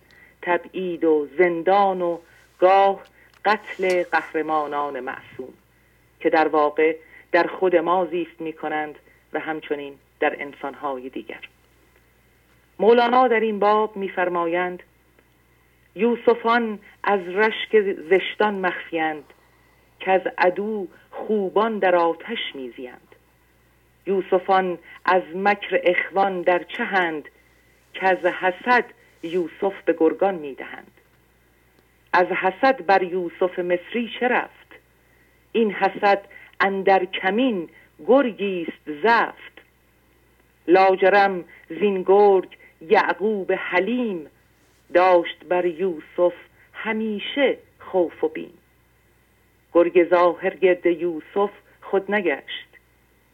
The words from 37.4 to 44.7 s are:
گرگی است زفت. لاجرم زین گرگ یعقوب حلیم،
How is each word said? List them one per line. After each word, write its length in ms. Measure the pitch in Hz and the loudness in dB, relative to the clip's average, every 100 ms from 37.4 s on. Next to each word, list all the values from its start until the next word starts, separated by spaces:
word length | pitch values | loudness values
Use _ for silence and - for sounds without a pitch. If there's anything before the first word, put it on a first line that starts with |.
| 262 202 156 - _ _ 151 | 0 -2 -6 -14 _ _ 2
گرگی 600 | 262 262 185 202 185 160 | 4 4 -2 -4 -4 -6
است 340 | - - 147 | -10 -12 -4
زفت. 580 | 202 233 170 - - - _ _ _ _ _ _ _ _ _ _ - | 2 2 0 -6 -20 -20 _ _ _ _ _ _ _ _ _ _ 2
لاجرم 760 | 185 190 190 190 202 196 185 160 - - | 4 4 4 4 4 2 0 -10 -18 -16
زین 340 | 165 202 190 | -4 -2 -2
گرگ 540 | 180 196 208 190 - - - _ | 2 4 6 4 0 -10 -20 _
یعقوب 680 | 160 196 170 170 208 208 185 | 0 2 2 0 -2 -2 -2
حلیم، 760 | 185 - 185 190 247 233 180 139 _ _ _ _ | -4 -2 -2 -2 -2 -4 -6 -10 _ _ _ _